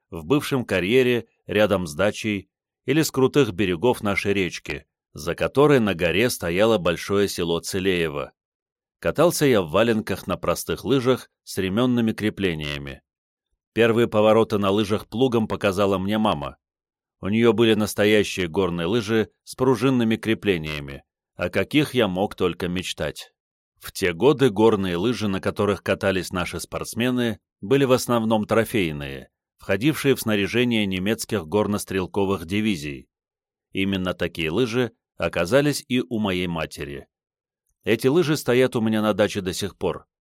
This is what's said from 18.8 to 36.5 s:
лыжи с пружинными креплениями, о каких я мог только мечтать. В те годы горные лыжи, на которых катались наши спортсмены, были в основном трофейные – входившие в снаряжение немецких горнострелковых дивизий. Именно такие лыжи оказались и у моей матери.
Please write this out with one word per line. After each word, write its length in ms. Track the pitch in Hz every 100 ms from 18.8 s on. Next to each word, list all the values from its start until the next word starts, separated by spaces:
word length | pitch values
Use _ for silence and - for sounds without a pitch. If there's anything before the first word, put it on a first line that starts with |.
| 85
лыжи 440 | 120 101 113 101 _
с 100 | -
пружинными 640 | - 131 117 131 127 113 110
креплениями, 880 | 107 113 101 90 78 76 71 67 - _ _ -
о 120 | 90
каких 460 | 101 95 143 143
я 120 | 123 104
мог 280 | 90 104
только 340 | - 90 85 90
мечтать. 640 | 87 85 - 78 - - _ _ _ _ _
В 140 | -
те 200 | - 90
годы 380 | 85 123 151 131
горные 480 | 101 110 107 92 85
лыжи, 280 | 107 110 107
на 140 | 95
которых 420 | 101 - 101 95
катались 500 | - 95 98 92 85
наши 280 | 90 87 -
спортсмены, 800 | - - - - 123 123 120 104 _ _
были 220 | 101 139
в 80 | 135
основном 540 | 127 - 120 110 113 104
трофейные – 840 | 110 110 113 87 73 69 67 - _ _ _
входившие 580 | - 98 135 147 139
в 60 | 123
снаряжение 640 | 113 107 95 110 123 113
немецких 600 | 101 92 95 110 - 107 78
горнострелковых 960 | 104 101 104 - 95 90 104 98 95
дивизий. 640 | 82 101 110 87 73 67 - _ _ _ _ _ _
Именно 400 | 95 98 95 92
такие 380 | 87 87 87 78
лыжи 420 | 87 123 120 120 - _ -
оказались 640 | 87 87 85 131 147 135 -
и 140 | 123
у 160 | - 113
моей 300 | 104 90
матери. 580 | 90